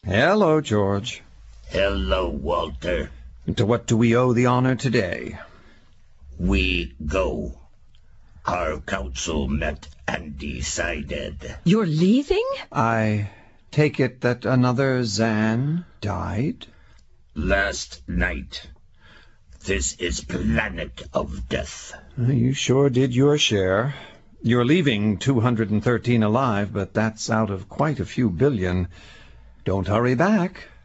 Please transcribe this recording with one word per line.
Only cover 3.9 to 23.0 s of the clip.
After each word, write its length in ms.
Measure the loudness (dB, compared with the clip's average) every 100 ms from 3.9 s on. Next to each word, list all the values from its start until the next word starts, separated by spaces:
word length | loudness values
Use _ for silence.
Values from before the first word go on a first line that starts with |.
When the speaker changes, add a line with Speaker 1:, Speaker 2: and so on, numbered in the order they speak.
| 2
Speaker 1:
we 180 | 4
owe 180 | 4 4
the 120 | 4
honor 300 | 4 4 2
today? 640 | 0 0 0 0 -6 -8 -12 -18 -20 -20 -20 -20 -20 -20 -20 -20 -4
Speaker 2:
We 560 | 0 2 2 -2 -6 -8
go. 560 | -4 -2 -2 -4 -8 -10 -20 -20 -20 -20 -20 -20 -20 -8
Our 360 | -4 -2 -2 -4
council 680 | -6 -6 -6 -8 -4 -4 -2
met 400 | -2 -4 -6 -14 -12 -8
and 300 | -8 -8 -10
decided. 1200 | -10 -6 -6 -4 -4 -6 -8 -8 -8 -10 -14 -2
Speaker 3:
You're 240 | 2 2 2
leaving? 600 | 2 4 4 2 0 0 -6 -6
Speaker 1:
I 600 | 0 0 2 2 0 -4 -10 -20 -20 -4
take 280 | 2 2 2
it 220 | -2 0
that 240 | -2 0
another 580 | 2 2 4 2 0 0
Zan 840 | -2 0 0 2 2 0 0 -2 -6 -10
died? 680 | -6 -4 -4 -2 -4 -4 -14 -20 -20 -20 -20 -20 -12
Speaker 2:
Last 760 | -6 0 2 0 -4 -10 -14 -6
night. 640 | -2 -2 -4 -12 -16 -18 -20 -20 -20 -20 -20 -20 -20 -20 -14
This 320 | -4 -2 -2
is 260 | -4 -4 -4
planet 800 | -6 -4 0 0 -2 -8 -10 -12 -6
of 340 | -4 -4 -8 -6
death. 440 | -6 -6 -14 -16 -18 -12
Speaker 1:
You 380 | -2 0 2 2
sure 380 | 0 2 4 4
did 240 | 4